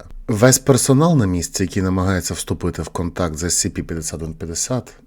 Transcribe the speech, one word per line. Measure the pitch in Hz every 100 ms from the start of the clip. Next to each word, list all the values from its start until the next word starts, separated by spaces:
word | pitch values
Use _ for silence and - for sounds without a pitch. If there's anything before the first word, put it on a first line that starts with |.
| - - -
Весь | 104 127 127
персонал | - 127 - 135 165 156
на | 98
місці, | 87 - -
який | 92 104
намагається | 95 92 92 92 -
вступити | 87 - 90 87 82
в | 78
контакт | - 85 - 87 76
з |
С | 87 -
Ц | 98
П | 92
п'ятдесят | 80 82 78 80
один | 80
п'ятдесят, | 80 82 82 - 123 - -